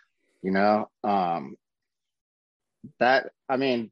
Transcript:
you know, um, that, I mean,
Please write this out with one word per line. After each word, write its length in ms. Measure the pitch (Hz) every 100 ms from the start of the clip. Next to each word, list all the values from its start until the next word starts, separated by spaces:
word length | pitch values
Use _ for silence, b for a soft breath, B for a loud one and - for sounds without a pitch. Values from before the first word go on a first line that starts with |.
| b _ _ _
you 80 | -
know, 360 | 95 104 107 - _
um, 520 | 104 101 87 82 67 - _ _ _ _ _ _ _ _ _ _ _ _ - -
that, 320 | 120 131 - - -
I 80 | 131
mean, 340 | 135 120 110